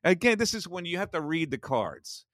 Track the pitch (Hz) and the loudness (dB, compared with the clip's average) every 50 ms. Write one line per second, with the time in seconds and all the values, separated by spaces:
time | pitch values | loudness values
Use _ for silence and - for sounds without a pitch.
0 | - 165 185 170 - 240 220 208 233 - 226 214 170 175 180 180 175 170 170 180 | 2 2 4 6 6 4 4 4 2 0 0 -4 -8 -8 -8 -8 -6 -4 -4 -4
1 | 202 196 - 160 147 151 160 165 160 139 131 110 - - 135 117 98 80 69 - | -4 -2 -2 -4 -2 -2 0 0 0 -2 -2 -6 -2 0 0 2 2 0 -4 -8
2 | - - - - - _ | -14 -16 -16 -16 -18 _